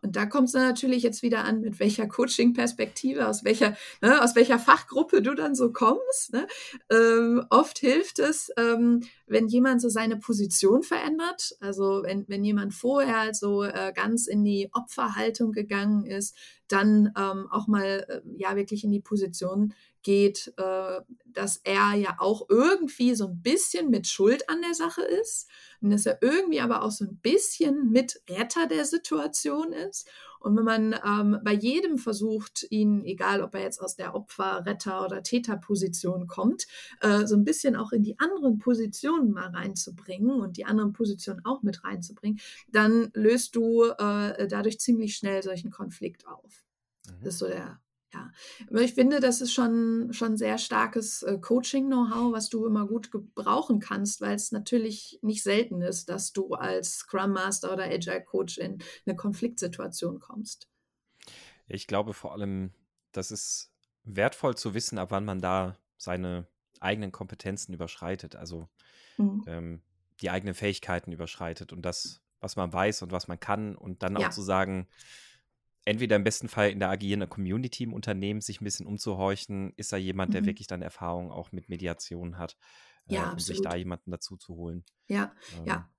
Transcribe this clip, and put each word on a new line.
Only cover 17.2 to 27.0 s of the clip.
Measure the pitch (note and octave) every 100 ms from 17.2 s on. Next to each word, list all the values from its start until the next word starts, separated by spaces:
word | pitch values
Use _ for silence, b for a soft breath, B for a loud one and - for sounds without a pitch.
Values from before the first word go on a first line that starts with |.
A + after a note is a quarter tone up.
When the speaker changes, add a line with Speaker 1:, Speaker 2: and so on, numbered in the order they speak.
| G3 F#3+ F#3+
Speaker 1:
auch | - G#3
mal, | G#3 G3 G3 -
äh, | - D#3+ -
ja, | F#3+ G3
wirklich | G3+ G#3
in | G#3
die | G3+
Position | - G#3 F#3+ E3+ F3+ G3 G#3+ B B B
geht, | - G3+ G3+ G3+ - -
äh, | F#3+ F#3+ F#3+ - - - _
dass | - G3+ -
er | - G3 G3+
ja | G#3 G3 -
auch | F#3+ G#3+ -
irgendwie | A3 D4+ F#4+ D#4 - B3
so | A#3 G3
ein | F3
bisschen | F#3 F4 - F4 D#4+
mit | A3+ F3
Schuld | - G3 C4+ -
an | D#4+
der | E4+
Sache | E4+ E3+ -
ist | - F#4+ A4+ - - B B B
und | G#3
dass | G#3 G#3
er | -
irgendwie | A#3+ D#4+ F#4+ D4+
aber | A#3+ A3+
auch | G#3+
so | G#3+